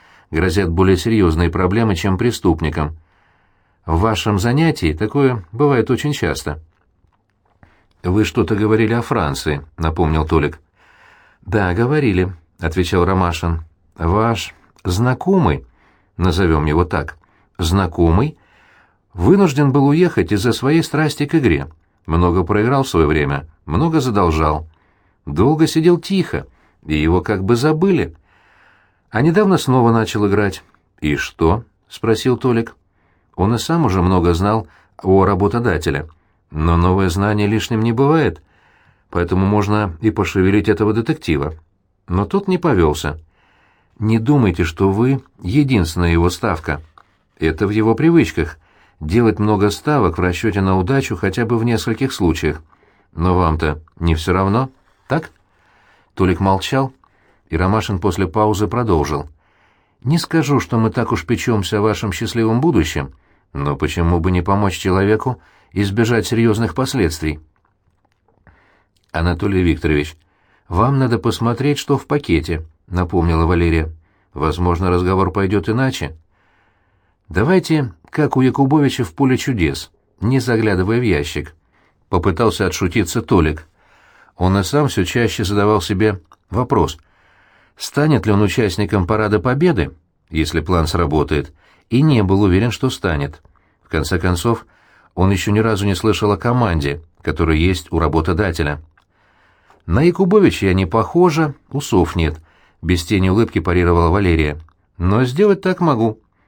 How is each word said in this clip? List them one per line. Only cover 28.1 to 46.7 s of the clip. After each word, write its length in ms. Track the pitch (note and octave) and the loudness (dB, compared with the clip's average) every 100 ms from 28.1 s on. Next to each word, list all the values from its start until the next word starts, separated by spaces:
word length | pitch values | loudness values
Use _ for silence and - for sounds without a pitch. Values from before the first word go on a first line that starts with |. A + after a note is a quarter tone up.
| - _ _ _ _ _ _ _ _ _ | -8 _ _ _ _ _ _ _ _ _
А 100 | A2+ | 0
недавно 360 | D#3 F3 G3 F3+ | 2 2 2 2
снова 340 | - B2+ A#2 | 2 2 4
начал 360 | A2+ A2 A2 G#2 | 2 0 0 0
играть». 360 | G2+ G2+ - - _ _ _ | 2 0 -4 -12 _ _ _
«И 160 | D2+ C#2 | -2 -2
что?» 480 | - - E2 G#2+ - _ _ | -4 0 2 2 -4 _ _
спросил 500 | - A2+ A2 B2+ A#2 | -6 -2 0 0 0
Толик. 380 | C3 A2+ A2+ - _ _ _ _ _ - | 0 0 -2 -10 _ _ _ _ _ -2
«Он 180 | G2 | 0
и 40 | A#2 | 0
сам 280 | - E3 C3 | 0 0 2
уже 160 | F#2 | 2
много 320 | F2+ F#2 E2+ | 2 2 2
знал 340 | E2+ G2+ A2 F2+ _ _ - | 2 0 -2 -4 _ _ -6
о 240 | F#2+ F#2+ F#2+ | 2 4 4
работодателе. 840 | F#2+ G2+ A#2+ A#2 D#2 D#2+ C#2+ D#2+ _ _ _ _ | 2 0 0 -2 -2 -2 -4 -6 _ _ _ _
Но 280 | D#2 D#2+ E2+ | -2 2 2
новое 320 | F2+ F#2+ F#2+ | 2 2 0
знание 380 | F2+ G2+ G#2 G#2 | 0 0 0 0
лишним 340 | G#2+ - A2+ | -2 -2 -2
не 100 | A#2 | -2
бывает, 500 | A#2 C#3 D#3+ A#2 E2 _ _ _ _ _ _ _ | 0 2 2 0 -4 _ _ _ _ _ _ _
поэтому 360 | F2 F2 F#2 F#2+ | -4 -2 0 2
можно 520 | G#2 G#2 G#2 G#2 D#2+ | 0 0 0 -2 -4
и 80 | A2 | -2
пошевелить 600 | G#2+ F#2 G2 F#2 G2+ G#2 | -2 -2 0 2 2 2
этого 240 | G2+ G#2+ | 0 0
детектива». 600 | A2 A#2 D#3+ - D2 C#2+ D#2 _ _ _ _ - | 0 -2 -4 -4 -2 -4 -8 _ _ _ _ -6
Но 180 | F2+ G2+ | -2 -2
тот 220 | G3 G3 | -2 -2
не 100 | F3+ | -2
повелся. 600 | F3 G2+ D#2 C#2+ D2 D#2+ - _ _ _ _ _ _ - | 0 2 2 0 -6 -8 -14 _ _ _ _ _ _ -8
«Не 200 | G#2+ A2+ | -2 0
думайте, 440 | A2+ D3 A#2 E2+ | 2 2 2 2
что 280 | E2 - G2 | -4 0 0
вы — 320 | G2 B2+ C3+ - _ | 2 0 0 -6 _
единственная 720 | F2+ C3+ C#3 A#2 D#2+ F2+ E2+ | -2 0 2 2 0 0 0
его 180 | E2+ F2 | 2 2
ставка. 520 | - A#2 D#2 - | 0 -4 -4 -6